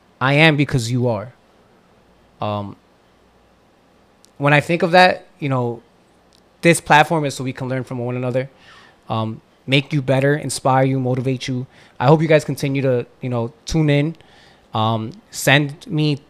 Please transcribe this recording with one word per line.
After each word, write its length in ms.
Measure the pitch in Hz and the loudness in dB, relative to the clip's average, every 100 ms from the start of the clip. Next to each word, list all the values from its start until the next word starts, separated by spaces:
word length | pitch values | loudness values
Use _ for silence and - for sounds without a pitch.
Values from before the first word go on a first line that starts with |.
| _ - | _ -4
I 140 | 127 | 0
am 220 | 143 160 147 | 4 4 4
because 340 | 143 139 117 | 0 -2 -2
you 180 | 123 123 | -2 -2
are." 240 | 107 113 - _ _ _ _ _ _ _ _ _ - | -4 -8 -18 _ _ _ _ _ _ _ _ _ -10
Um, 360 | 107 104 101 95 _ _ _ _ _ _ _ _ _ _ _ _ _ _ - - | -6 -6 -8 -12 _ _ _ _ _ _ _ _ _ _ _ _ _ _ -20 -4
when 160 | 139 | 2
I 80 | 147 | 2
think 220 | 143 170 | 2 -2
of 80 | 165 | 2
that, 360 | 180 185 - - - | 4 4 2 -8 -8
you 100 | 147 | -4
know, 320 | 131 120 117 - _ _ _ _ _ _ _ | -2 -2 -6 -14 _ _ _ _ _ _ _
this 180 | 170 160 | 2 2
platform 440 | - 147 - 165 | 4 4 4 0
is 100 | 143 | -2
so 100 | - | -6
we 80 | 131 | -8
can 160 | 127 127 | -8 -6
learn 160 | 131 | -6
from 140 | 123 127 | -8 -8
one 180 | 123 123 | -6 -6
another, 340 | 127 127 131 _ - - - _ - | -4 -4 -6 _ -20 -20 -20 _ -8
um, 320 | 113 110 110 - _ | -4 -4 -8 -16 _
make 280 | - 135 139 | 0 0 2
you 100 | 151 | -2
better, 320 | 131 135 139 | 0 0 0
inspire 500 | 147 139 - 139 131 | 0 -4 -4 0 2
you, 140 | 135 135 | 2 0
motivate 480 | 123 127 127 127 - | -2 -2 -4 -4 -6
you. 200 | 127 127 - - - | -8 -8 -14 -18 -2
I 60 | 127 | 2
hope 140 | 156 | 4
you 60 | 156 | 4
guys 180 | 156 | 2
continue 380 | - 139 143 139 | 0 -6 -4 -2
to, 240 | 135 123 - _ | 0 -2 -4 _
you 80 | 131 | -6
know, 240 | 120 117 - | -4 -6 -8
tune 240 | - 160 151 | -6 0 2
in. 260 | 143 147 165 - - - _ _ | 2 0 -4 -16 -20 -20 _ _
Um, 380 | 113 110 113 110 - - | -2 0 0 -4 -12 -18
send 560 | - - 139 147 143 - | -6 2 2 2 -6 -8
me 340 | 156 151 139 - | -2 -2 -2 -8